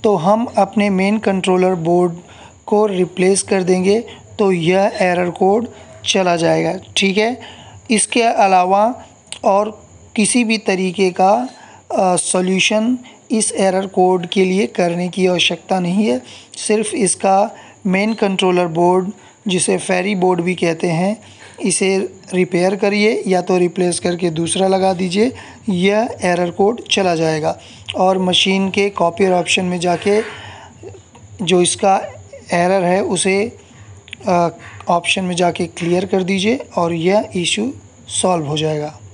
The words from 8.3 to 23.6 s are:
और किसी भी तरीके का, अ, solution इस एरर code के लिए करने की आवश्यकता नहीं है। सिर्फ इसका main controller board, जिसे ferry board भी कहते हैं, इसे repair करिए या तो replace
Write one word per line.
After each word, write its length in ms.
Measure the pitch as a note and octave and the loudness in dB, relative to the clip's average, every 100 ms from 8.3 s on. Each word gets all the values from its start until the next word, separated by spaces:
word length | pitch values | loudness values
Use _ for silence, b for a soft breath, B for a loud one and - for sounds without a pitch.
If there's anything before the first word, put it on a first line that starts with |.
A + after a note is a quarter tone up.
| A3 G3+ F#3 F3+ G3 A3 B3+ B B _ - | 2 4 4 4 2 2 -2 B B _ -4
और 440 | A#3 G3 G#3+ G#3+ - - - - | 0 2 0 -8 -20 -20 -8 -2
किसी 280 | G3+ B3 | 0 2
भी 140 | A3+ A3 | 0 0
तरीके 520 | A3 F#3 F#3+ F3 F#3 | 0 -2 -2 0 0
का, 400 | F3+ F#3 A3 B3+ B B B _ | 2 2 2 -2 B B B _
अ, 240 | D4+ F#3 F3+ | 0 2 0
solution 840 | - F#3 F#3 F#3 - G#3+ A3+ B3+ B B _ | 0 -2 0 0 2 0 0 -2 B B _
इस 200 | A3 G#3 | -2 -2
एरर 340 | - G3 F#3 F#3+ | 0 0 0 -2
code 420 | F#3+ F#3 F#3 F3 | 2 2 2 0
के 180 | G3 F#3 | 0 2
लिए 200 | F#3+ A#3 | 2 0
करने 440 | - F3 E3+ F3+ | 0 -2 0 -4
की 180 | F3+ F#3 | 0 0
आवश्यकता 520 | F3+ - E3+ - F#3+ | 2 0 -2 -2 -2
नहीं 260 | F3+ F#3+ G#3+ | 0 0 0
है। 160 | B3+ B B B - - | -2 B B B -12 -2
सिर्फ 260 | G#3+ G#3+ | 0 0
इसका 640 | D#4 F#3 - G3 F#3+ A3 B B B G3 | 0 0 0 2 2 2 B B B 0
main 280 | F#3 G#3+ | 0 0
controller 540 | A3 G3+ F#3+ F#3 F3+ F3 | 0 0 2 2 2 0
board, 440 | D#3+ F3 F#3 F#3 - B B G#3 | 2 2 2 0 -10 B B -4
जिसे 300 | F3+ - F#3 | -2 0 -2
ferry 380 | - F#3 F#3 G3 | 0 -2 0 0
board 260 | F#3 F3 | 2 2
भी 140 | F3 F3+ | -2 0
कहते 320 | E3+ D#3+ F3+ | -2 0 -2
हैं, 340 | D#3+ F#3+ A3 B B B B | 0 -2 -4 B B B B
इसे 500 | G3 - F#3+ F#3+ F#3+ - - | -4 0 0 0 -2 -10 -6
repair 420 | F#3 F#3 F3 F#3 G3 | -2 0 0 0 0
करिए 480 | G3+ G#3 G#3 C4 C#4 | 0 2 2 0 0
या 140 | F#3 | -2
तो 160 | F3 | 2
replace 420 | F#3 | 0